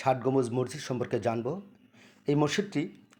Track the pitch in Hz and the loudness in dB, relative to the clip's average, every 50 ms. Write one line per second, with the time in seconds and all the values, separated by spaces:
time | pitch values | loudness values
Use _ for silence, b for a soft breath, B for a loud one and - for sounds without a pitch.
0 | - 135 131 123 123 131 135 135 123 113 117 127 127 127 - 147 - - 131 120 | 0 2 2 2 2 2 4 4 2 2 0 -2 -2 -2 -4 -10 -6 -6 -4 -4
1 | 123 - 131 113 101 117 113 117 113 127 165 196 202 - - _ _ _ b b | -2 -2 -2 0 0 0 -2 0 -2 -4 -6 -6 -10 -16 -20 _ _ _ b b
2 | b b b b b - 147 147 151 143 - - 202 - - 143 165 - - - | b b b b b 2 4 4 4 2 2 0 -2 -2 -2 -4 -4 -4 -8 -16
3 | - _ - | -20 _ -20